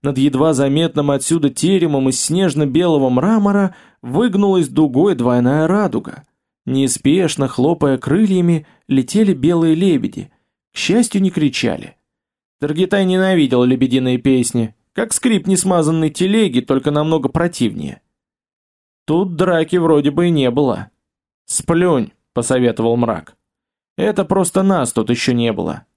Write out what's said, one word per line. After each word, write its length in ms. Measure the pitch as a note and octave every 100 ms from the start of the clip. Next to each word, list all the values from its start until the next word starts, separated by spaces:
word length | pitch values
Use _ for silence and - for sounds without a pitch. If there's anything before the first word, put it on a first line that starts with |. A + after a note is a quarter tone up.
над 160 | C#3 C3
едва 360 | C3+ C3 D#3+
заметным 560 | C3+ C#3 C#3+ E3 D3+ C#3+
отсюда 400 | C#3 - E3 C#3+
теремом 580 | - E3 F#3+ E3+ C#3 C3
из 120 | B2+
снежно-белого 880 | - E3 F#3+ C#3+ D3 C3 F3 D3+ C3
мрамора 640 | B2+ E3+ A3 G3+ G3+ F#3+ - - _
выгнулась 640 | A#2+ C#3 A#3+ G3 G3+ F#3+ C#3+
дугой 460 | C3 D#3 B2+ G3
двойная 520 | D3 A#2+ B2 B2 D3 D#3+
радуга. 600 | G3+ G3 A2+ - - _ _ _ _ -
Неспешно, 840 | C3 C3+ - C3+ E3+ E3+ - C3+
хлопая 500 | - C3+ E3 D3 C3
крыльями, 680 | - D#3+ A3 F#3 F3 E3 D3+ _ -
летели 460 | C3+ B2+ G3+ G#3+
белые 420 | D3+ C#3 E3+ E3
лебеди. 560 | D#3+ G3 D3+ G2 G2 G2 _ _ _ _
К 40 | -
счастью, 460 | - G#3 A#3 G3+
не 80 | F#3+
кричали. 680 | - D3+ - A#2 E2+ - _ _ _ _ _ _ _
Таргитай 440 | D3 D3+ F#3 G3+
ненавидел 600 | F#3 F#3 F#3+ F#3 C#3 B2
лебединые 540 | B2 B2+ B2+ B2+ B2+ B2+
песни, 560 | C#3 C3 A#2+ B2 A2 _ _
как 200 | - A3
скрип 340 | - B3+ G#3 E3+
несмазанной 640 | F#3+ F#3+ F3+ D#3 D#3+ D#3
телеги, 500 | - F#3+ A3 G#3 B2
только 300 | - C3+ C3+
намного 380 | D3 D#3 D#3+ B2+
противнее. 720 | - E3+ - A#2 - D2 C2+ _ _ _ _ _ _ _ _ _ _ -
Тут 300 | D#3+ F#3+ E3
драки 400 | F#3 E3+ D#3+ F3+
вроде 340 | E3 D3+ C#3+
бы 180 | C#3+ F3
и 20 |
не 200 | D#3+ C3
было. 400 | A#2+ C#3 G#2+ G2 _ _ _ _ _ _
"Сплюнь", 680 | - - E3+ F3+ D3 G#2 _ _
посоветовал 640 | - A#2 C3 B2 A2+ A#2 A#2+
мрак. 380 | A#2 F#2 D2 _ _ _ _ _ _ -
"Это 280 | F#3+ G#3
просто 380 | F3 F#3+ F3 F#3+
нас 300 | F#3+ F#3 B2
тут 160 | - A2
ещё 240 | A#2+ -
не 200 | A#2+ A#2
было". 340 | G2 E2 D2 -